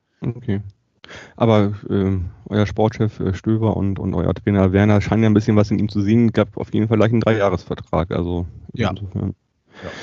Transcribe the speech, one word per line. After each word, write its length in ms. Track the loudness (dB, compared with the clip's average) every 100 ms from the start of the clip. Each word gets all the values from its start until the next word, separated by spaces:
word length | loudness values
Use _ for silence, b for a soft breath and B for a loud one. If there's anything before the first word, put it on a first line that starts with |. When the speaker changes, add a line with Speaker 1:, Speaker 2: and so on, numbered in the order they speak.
| _ _
Speaker 1:
Okay. 420 | -10 -8 -6 -6 -6 -18 _ _ B B B -2
Aber, 380 | 2 4 2 -2 -4
ähm, 420 | 0 0 0 -4 -10 -4
euer 180 | 0 0
Sportchef, 540 | 0 0 0 -4 -2
äh, 120 | -4
Stöver 440 | -4 -2 0 0 0
und, 240 | -2 -4
und 140 | -4
euer 200 | -2 -4
Trainer 380 | -4 0 2 4
Werner 280 | 4 4 4
scheinen 220 | 2 2
ja 80 | 4
ein 40 |
bisschen 220 | 4 4 2
was 140 | 2
in 80 | 0
ihm 100 | -2
zu 120 | -2
sehen. 320 | 2 4 4
Gab 240 | 2 -2 -4
auf 180 | -4
jeden 140 | -2 2
Fall 80 | 2
gleich 160 | 2
einen 80 | 2
Dreijahresvertrag. 920 | 2 2 2 0 -4 -10 -4 -4 -2
Also 360 | -2 -2 -4 -6 -10 -12
Speaker 2:
Ja. 160 | -4 -4
Speaker 1:
insofern. 440 | -4 -8 -6 -6 -8 _ _ _ B
Speaker 2:
Ja. 60 | B B